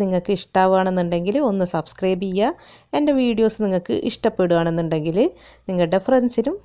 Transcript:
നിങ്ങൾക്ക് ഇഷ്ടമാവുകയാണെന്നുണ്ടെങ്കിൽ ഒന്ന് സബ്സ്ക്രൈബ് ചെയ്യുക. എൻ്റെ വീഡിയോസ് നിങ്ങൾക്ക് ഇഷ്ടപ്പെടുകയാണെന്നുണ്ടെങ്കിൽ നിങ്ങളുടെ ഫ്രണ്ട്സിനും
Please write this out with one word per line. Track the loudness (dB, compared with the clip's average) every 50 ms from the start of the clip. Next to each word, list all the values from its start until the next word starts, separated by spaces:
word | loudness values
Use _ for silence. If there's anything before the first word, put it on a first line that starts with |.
| 0
നിങ്ങൾക്ക് | 0 0 -2 0 -2 -4 -4
ഇഷ്ടമാവുകയാണെന്നുണ്ടെങ്കിൽ | -4 -2 0 2 4 4 4 2 2 0 0 0 0 0 -2 -2 -2 -2 0 0 0 0
ഒന്ന് | 0 0 -2 -2 -2
സബ്സ്ക്രൈബ് | -6 -6 -6 -8 -4 -2 -2 0 -2 -2 -4
ചെയ്യുക. | -2 0 0 0 -2 -6 -14 -20 -20 -20 _ _ -2 0
എൻ്റെ | 2 2 2 2
വീഡിയോസ് | 2 2 2 2 0 0 0 -2 -2
നിങ്ങൾക്ക് | -2 0 -2 -2 -2 -4 -2 -2 -4
ഇഷ്ടപ്പെടുകയാണെന്നുണ്ടെങ്കിൽ | -4 -2 -2 -2 0 0 2 2 2 2 2 0 0 -2 -2 -2 -2 -2 -2 -2 0 2 0 0 -2 -6 -18 -20 -20 _ _ -4
നിങ്ങളുടെ | -2 0 0 2 0 0 2
ഫ്രണ്ട്സിനും | 2 2 2 2 2 0 -2 -2 -2 -6 -6